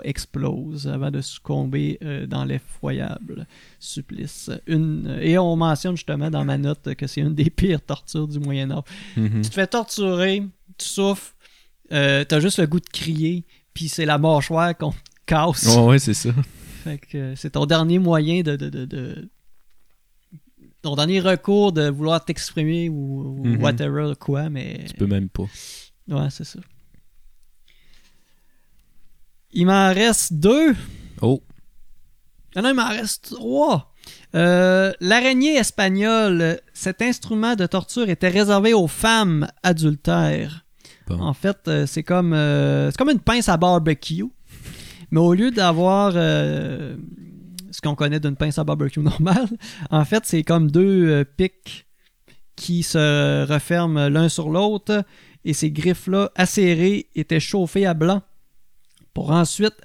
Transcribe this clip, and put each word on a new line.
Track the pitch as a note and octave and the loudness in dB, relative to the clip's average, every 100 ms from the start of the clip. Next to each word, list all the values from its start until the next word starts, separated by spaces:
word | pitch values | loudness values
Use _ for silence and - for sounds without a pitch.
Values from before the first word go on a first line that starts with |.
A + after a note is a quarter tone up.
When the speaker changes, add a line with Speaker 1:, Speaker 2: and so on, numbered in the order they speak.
Speaker 1:
explose | - C#3 - C#3+ C3+ B2+ C3 D3 C#3+ | -8 -10 -10 -6 -6 -6 -8 -10 -8
avant | C#3 C#3 | -6 -6
de | C#3 | -6
succomber, | C3+ - - C#3+ C3+ C#3 D3 - | -10 -14 -6 -4 -2 -4 -4 -6
euh, | D#3 C#3 C3+ | -10 -10 -8
dans | C#3 | -6
l'effroyable | C3+ C3+ - - C#3+ C3+ - - - - D#3+ - - _ | -4 -6 -8 -10 -8 -6 -8 -10 -12 -16 -16 -20 -20 _
supplice. | - - C#3+ - D3 - - - - | -14 -14 -12 -12 -12 -12 -14 -14 -4
Une, | D#3+ D#3+ D#3 - C3 | -2 0 -4 -6 -4
et | - F3 | 0 2
on | F3 E3 | 2 0
mentionne | E3 D3+ F#3 F3 | 0 0 -4 -8
justement | - D3 D3+ | -6 -6 -4
dans | D3+ | -4
ma | C#3 C#3 | -2 -2
note | C#3 D3 - C#3 | -4 -6 -8 -8
que | C#3 | -8
c'est | - | -4
une | D3 | -4
des | D3+ D#3 | 0 -2
pires | - F#3+ D#3 | 0 0 0
tortures | - D3+ - D#3+ D3+ | -4 -10 -8 -6 -6
du | D3 | -6
Moyen | C#3+ C#3 C3+ | -6 -4 -4
Âge. | C#3+ C#3 F#3+ G#3 - | -6 -8 -16 -10 -4
Speaker 2:
Mhm. | A2 A2 | -2 0
Speaker 1:
Tu | A2 | -2
te | G3 | -2
fais | F#3+ | -2
torturer, | A#3+ A3 - G3 F3+ F#3 G3 G3+ - _ - | -2 -4 -4 -2 0 0 0 -4 -12 _ -14
tu | - | -10
souffres, | - G3 G3 - _ _ _ _ _ _ | -2 0 -2 -6 _ _ _ _ _ _
euh, | D#3 C#3+ C#3 C#3+ | 0 2 2 2
t'as | D#3 | 2
juste | F3 G3 | 2 2
le | D#3+ | 0
goût | F3 | 0
de | - | -4
crier, | - D#3 D#3 D#3 F3 - _ _ | -10 -6 -2 -2 -2 -8 _ _
puis | - D#3+ | -12 -8
c'est | - D3+ | -4 0
la | D3 | 2
mâchoire | D#3+ D3+ - D#3+ E3+ E3+ | 4 2 2 0 0 -2
qu'on | D3+ | -6
te | - - _ - | -6 -12 _ -2
casse. | D#3 E3 C#3 A2+ A#2 | 2 2 2 6 6
Speaker 2:
Ouais, | A#2 | 8
ouais, | C3+ | 6
c'est | C3 | 4
ça. | G#2 B2 A#2+ C3+ - - - | -2 -2 -2 -2 -8 -20 -14
Speaker 1:
Fait | D#3+ C#3+ | -10 -12
que, | - D3 | -12 -10
euh, | C3+ C3+ | -10 -10
c'est | D3 | -8
ton | D3 C#3+ | -4 0
dernier | E3 E3 F3+ | 2 4 2
moyen | F3+ E3 D#3 F3 | 4 2 2 0
de, | D#3+ C#3+ | -2 -4
de, | C#3+ | -6
de, | C#3+ | -8
de, | C3 C#3 B2+ - - _ _ - _ - _ _ _ _ _ D#3+ _ _ - _ | -10 -10 -10 -12 -16 _ _ -20 _ -20 _ _ _ _ _ -20 _ _ -20 _
ton | D3+ C#3+ | -6 -2
dernier | D#3 F#3+ | 0 2
recours | F3+ F#3 - G3+ G#3 | 2 0 2 4 4
de | D#3+ D3 | 2 0
vouloir | C#3 D#3 E3 - | 0 0 0 -2
t'exprimer | D#3+ - E3+ D3+ E3+ E3+ | -6 -6 -2 -2 0 -2
ou, | D3+ C#3 C3+ C#3 C3+ | -4 -6 -6 -8 -4
ou | A#2+ | 0
Speaker 2:
Mhm. | A2+ | 2
Speaker 1:
whatever | A2+ A#2 C#3+ C#3+ D3+ C#3+ | 2 0 -2 -2 -2 -4
quoi, | - C#3 D3+ | -4 -2 -2
mais | C#3+ - - - | -6 -10 -12 -14
Speaker 2:
Tu | - | -4
peux | G2 | 0
même | G2+ F#2+ | 0 -2
pas. | - F#2+ - - - - _ - | -4 -8 -10 -18 -20 -20 _ -8
Speaker 1:
Ouais, | C#3+ C#3 | -4 -4
c'est | - | -6
ça. | D3+ - - - - - - - - - - _ - _ - - _ _ _ _ _ _ _ _ _ - - - - _ _ | -14 -16 -20 -20 -20 -20 -20 -20 -20 -20 -20 _ -20 _ -20 -20 _ _ _ _ _ _ _ _ _ -20 -20 -20 -20 _ _
Il | - F3+ | 0 4
m'en | G3 F#3+ | 4 4
reste | F#3 A3+ G#3+ - | 4 2 2 0
deux. | D#3 F3+ C4+ D#4+ A3 - - - - | 2 4 6 4 2 -4 -16 -18 -2
Speaker 2:
Oh. | A2+ C#3 - - - - - - - _ _ _ - F3+ | 0 0 -4 -20 -20 -20 -20 -20 -20 _ _ _ -12 -4
Speaker 1:
Ah | |
non, | B3 | 0
il | C4 | 0
m'en | A#3 | 0
reste | A3 G#3+ - - B3 | -2 -6 -8 -10 -10
trois. | A#3 C4+ D4+ F3 - - - - - E3 | -4 0 2 2 -2 -18 -20 -20 -6 0
Euh, | F3 F3+ F#3 F#3 F#3+ - | 4 4 4 4 2 0
l'araignée | F3+ A3+ B3+ C4 C#4+ D4+ | 2 2 4 2 4 2
espagnole, | G#3+ - G3 F#3+ G#3+ A3+ G#3+ E3+ E3 E3+ - | 0 0 0 2 2 2 2 2 2 0 -8
cet | - F#3+ F#3 | -10 -8 -2
instrument | A#3+ A#3+ - G#3+ A3+ A#3+ | -2 -2 -4 -2 0 0
de | F3 | 0
torture | F#3+ - - A3+ | -2 -4 -4 -2
était | E3 F#3 | 0 2
réservé | F3+ G#3 G3+ G#3 | 2 4 4 4
aux | A3+ E3 | 4 2
femmes | - A3 A3+ G3+ D#3 - - | 0 2 2 2 0 -2 -2
adultères. | F3+ E3 D#3 D3 - E3+ D#3+ D3+ - D#3+ _ _ - - - | 0 2 2 0 0 0 0 -2 -6 -10 _ _ -20 -20 -8
Speaker 2:
Bon. | F2 | -4
Speaker 1:
En | D#3 | -4
fait, | C3+ G3 G3+ - | -2 -2 -4 -2
euh, | D3+ C#3+ | -2 -2
c'est | - | -4
comme, | D#3 F3+ F3 | -2 0 2
euh, | D#3 D3 C#3+ C#3+ C#3 C#3+ | 2 2 2 2 2 0
c'est | C#3 | 0
comme | C4+ | 0
une | C4 | 2
pince | - A#3+ A3 | 2 0 2
à | E3+ | 2
barbecue. | F3+ F3 D#3+ D3+ - D#3+ A3+ - - - - - - - - | 4 4 2 -2 -4 -6 -8 -10 -20 -20 -18 -16 -18 -20 -2
Mais | D#3+ | 2
au | E3+ | 4
lieu | F3+ A#3+ | 4 2
d'avoir, | A#3 F3+ E3 F3+ G3 G3+ F3 | 2 2 4 2 4 2 2
euh, | D#3+ D3+ D3 D3+ D3+ C#3 C3+ - - - - - - - - | 2 2 0 -2 -4 -6 -10 -12 -14 -18 -20 -20 -18 -18 -16
ce | - | -6
qu'on | D3+ D3 | -4 0
connaît | D3 D3+ | 0 0
d'une | D3 C#3 | -2 -2
pince | D3+ D3 | -2 0
à | |
barbecue | D3+ D3 C#3+ D#3 | -2 0 -2 0
<laughs> | |
normale, | D3+ - D#3+ F#3+ A#3 A3+ - - D#3 | 0 2 2 2 0 -4 -12 -14 -2
en | D#3 D3 | 0 2
fait, | G#3+ - | 0 0
c'est | E3 | -2
comme | D3+ E3+ D3+ | 2 4 4
deux, | D#3 F#3+ F#3+ E3 | 4 6 6 4
euh, | D3 C#3 | 4 0
pics | - F#3 - - - _ _ _ _ _ - - - | 0 -2 -2 -18 -20 _ _ _ _ _ -20 -20 -14
qui | - F3 | -4 -4
se | E3 E3 D3+ D3 C#3+ C#3+ C#3 | 0 2 2 2 2 0 0
referment | D3 - F3 E3+ D3+ C#3+ | -2 0 0 2 2 2
l'un | D3 E3 | 4 2
sur | - D#3 | 0 -2
l'autre. | D#3+ G#3 G#3 - G#3 F#3+ - - _ | 0 0 -2 -2 -2 -2 -10 -20 _
Et | - | -4
ces | D3+ D#3 | -2 -2
griffes-là, | D3+ E3 F3 - F#3+ G3+ - | 0 0 -2 0 0 0 0
acérées, | F#3 - F#3 E3 F3+ G#3 - - | 0 4 2 4 2 0 -4 -8
étaient | D3+ D#3+ | -2 -2
chauffées | - G3+ F3 G3 G3 | 0 -2 -2 0 0
à | |
blanc | D#3+ D#3+ G3 - - _ _ - - - _ - | 2 2 0 -4 -20 _ _ -20 -20 -20 _ -12
pour | - C#3+ | -8 0
ensuite | E3 E3+ - G#3+ - | 2 2 0 -2 -2